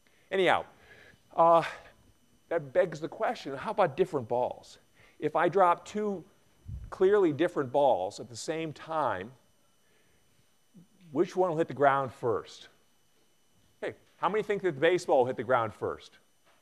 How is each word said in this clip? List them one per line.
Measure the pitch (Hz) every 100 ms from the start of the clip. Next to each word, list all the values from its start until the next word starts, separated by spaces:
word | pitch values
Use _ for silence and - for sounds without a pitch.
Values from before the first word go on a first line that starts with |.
| _ _ _
Anyhow, | 190 175 98 - _ - - - _ _ -
uh, | 165 165 156 - - _ _ _ _ _ _
that | 165 143
begs | 175 180 156
the | 160
question, | - 214 233 147 135
how | 214
about | 214 180 131
different | 180 143 113
balls? | 123 117 - - - _ _ - _
If | 147 156
I | 175
drop | 180 175 170 -
two | 208 208 190 - _ _ _ - - -
clearly | - 190 208 180
different | 135 175 170 131
balls | 143 139 98 95 -
at | 117
the | 117
same | - 160 160
time, | 143 - 160 131 95 107 131 _ _ _ _ _ _ _ _ _ _ _ _ _ 180 170 _ 175
which | 139 190 185
one | 185
will | 156
hit | 165
the |
ground | 127 139 135 131
first? | - 123 95 - - - _ _ _ _ _ _ _ _ _ _ _
Okay, | 185 110 _ _
how | 160
many | 214
think | 208 202
that | 185
the | 135
baseball | 165 180 180 147
will | 123
hit | 131
the |
ground | 113 127 110
first? | - 101 73 - _ _ _ _ _